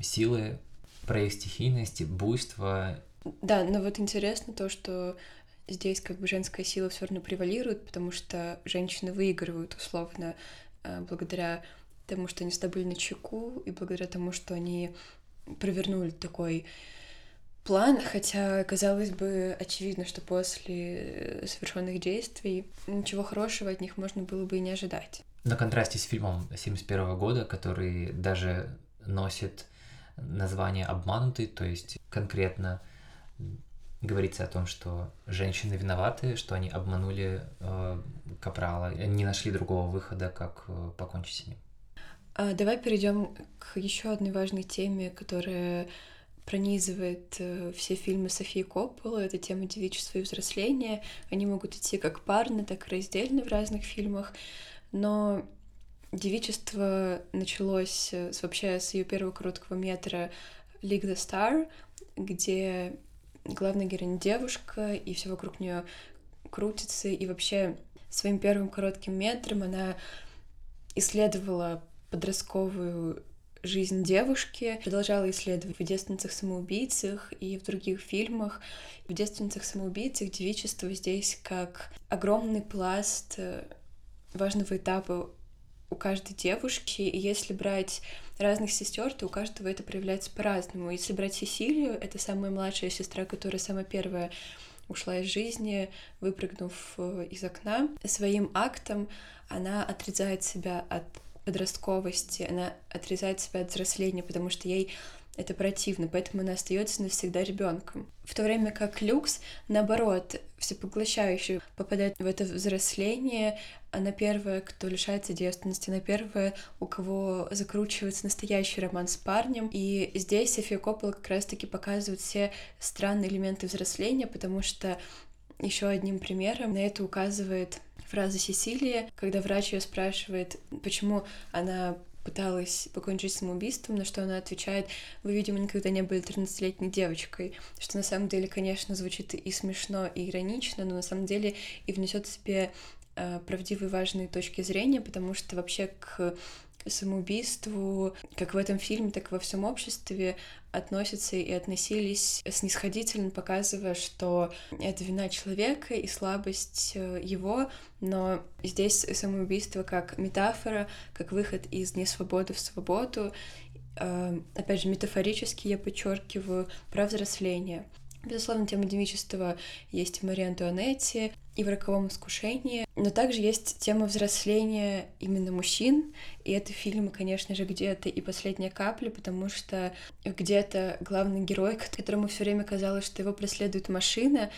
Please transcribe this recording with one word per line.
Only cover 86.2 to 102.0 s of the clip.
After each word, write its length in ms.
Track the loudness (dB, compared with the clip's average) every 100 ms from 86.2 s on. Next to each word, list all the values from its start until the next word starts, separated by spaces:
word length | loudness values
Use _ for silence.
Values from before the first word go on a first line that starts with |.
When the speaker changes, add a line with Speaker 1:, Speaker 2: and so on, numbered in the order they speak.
| -2
Speaker 2:
девушки, 680 | 0 2 2 0 -2 -2 0
и 160 | 0 2
если 340 | 2 0 0
брать 480 | 0 2 2 0 -4 -6 -10 -8 2
разных 320 | 4 4 4
сестер, 420 | 0 0 0 0
то 140 | 0 -2
у 20 |
каждого 400 | -2 -4 -2 -2
это 140 | -2
проявляется 480 | -4 -2 0 0 -2
по-разному. 600 | 0 2 2 0 -4 -4
Если 220 | -2 -2
брать 220 | 0 0
Сесилию, 580 | 0 -2 0 4 4 4 2
это 180 | -4 -4
самая 320 | -2 0 0
младшая 400 | 0 0 0 -2
сестра, 340 | -2 -4 -4
которая 340 | -4 -4 -2 -2
самая 260 | -2 -2
первая 460 | -2 -2 -2 -2 -4 -6 -12 -14 -16 -14 -10
ушла 300 | -6 -2 -2
из 80 | 0
жизни, 640 | 0 0 -2 0 0 -2 -6 -16 -4
выпрыгнув, 760 | -2 0 -2 -4 -6 -8 -10 -6
э, 300 | -4 -4 -6
из 140 | -6
окна. 440 | -6 -6 0 2 2 0
Своим 460 | -2 2 4 4 4
актом 540 | 2 2 0 -4 -4 -4 -8 -16 -16 -8
она 340 | -4 0 0
отрезает 640 | -2 -4 -2 0 2 0
себя 400 | -2 -2 -2 -2 -2
от 140 | -4 -6 -12 -14 -8
подростковости, 1000 | -2 0 0 -2 0 2